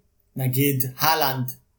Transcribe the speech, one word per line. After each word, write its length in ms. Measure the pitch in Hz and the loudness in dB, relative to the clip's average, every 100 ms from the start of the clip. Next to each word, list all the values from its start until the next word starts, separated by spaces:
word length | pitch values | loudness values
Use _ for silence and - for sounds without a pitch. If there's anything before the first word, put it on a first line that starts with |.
| _ _ _ 135 | _ _ _ -4
נגיד, 480 | 131 127 143 131 131 - | -2 2 2 0 -4 0
הלנד, 520 | 151 160 139 131 123 - _ | 2 2 2 -2 -6 -8 _